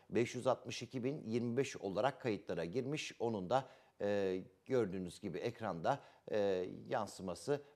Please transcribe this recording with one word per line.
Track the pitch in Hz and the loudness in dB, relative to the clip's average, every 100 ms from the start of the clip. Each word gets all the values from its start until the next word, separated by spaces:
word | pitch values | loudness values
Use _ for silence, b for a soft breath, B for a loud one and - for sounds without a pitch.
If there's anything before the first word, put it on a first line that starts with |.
| B | B
beş | 98 120 127 | 2 2 2
yüz | 123 | 2
altmış | 117 123 120 | 2 0 -8
iki | 117 131 | -6 -2
bin | 120 156 - | -2 -2 0
yirmi | 113 120 117 | 0 2 2
beş | 135 - | 0 -2
olarak | 101 92 120 143 | -2 2 2 2
kayıtlara | 127 101 - 87 85 | 0 -2 -2 -2 -2
girmiş. | 117 127 147 - - | -2 -2 -4 -6 -2
Onun | 117 107 90 | -2 0 2
da, | 127 135 B B - | 0 0 B B -4
e, | 101 101 95 92 92 - - | 0 2 2 0 -4 -14 0
gördüğünüz | 127 104 92 90 - | 2 2 0 -4 -6
gibi | 101 85 | -6 -4
ekranda, | 113 - 110 85 95 139 B B - | -4 -2 -4 0 2 0 B B -2
e, | 107 101 92 92 - - | 2 4 2 0 -6 -4
yansıması | 131 98 - 92 87 - 143 B | -2 -2 -4 -6 -4 -2 -2 B